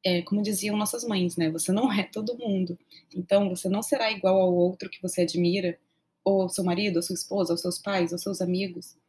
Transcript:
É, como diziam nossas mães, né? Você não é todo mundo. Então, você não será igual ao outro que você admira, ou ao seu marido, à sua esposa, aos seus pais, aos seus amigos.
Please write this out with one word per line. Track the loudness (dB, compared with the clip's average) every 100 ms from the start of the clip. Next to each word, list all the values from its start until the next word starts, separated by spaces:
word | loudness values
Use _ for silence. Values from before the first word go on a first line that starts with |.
| 0
É, | 0
como | 0 -2
diziam | 0 -2 -2 -2
nossas | -2 -4
mães, | -4 0 0 0
né? | -2
Você | -2 0
não | 0 2
é | 0
todo | -2 -6 -6 -6
mundo. | -2 -2 -2 -6 _ -20 _
Então, | -6 2 2 2
você | -2 -2
não | -2
será | 0 0 0
igual | 2 4 6
ao | 6
outro | 4 2 0 -12
que | -8
você | -6 0
admira, | 0 2 2 2 -2 -4 _ _ _ _
ou | 2 2
ao | 2
seu | 0
marido, | 0 0 0 0
à |
sua | -2
esposa, | -6 -4 -2 0
aos | 0
seus | -2 -6
pais, | -4 0 0
aos | -2
seus | -6 -4
amigos. | -2 -2 -4 -8 -16 _